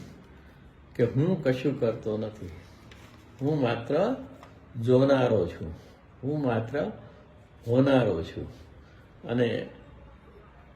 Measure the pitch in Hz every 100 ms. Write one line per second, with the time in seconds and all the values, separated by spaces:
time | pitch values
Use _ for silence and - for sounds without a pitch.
0 | - - - - - - - - - -
1 | 117 131 170 175 131 127 147 - 113 -
2 | 110 107 110 - 92 - - - - -
3 | - - - - 135 151 120 113 - 147
4 | 220 262 - - - - - 120 117 127
5 | 139 135 120 104 85 - 80 - - -
6 | - - 131 151 131 110 113 143 202 -
7 | - - - - - - 117 123 139 131
8 | 110 82 82 - 76 - - - - -
9 | - - - 123 117 107 - - - -
10 | - - - - - - -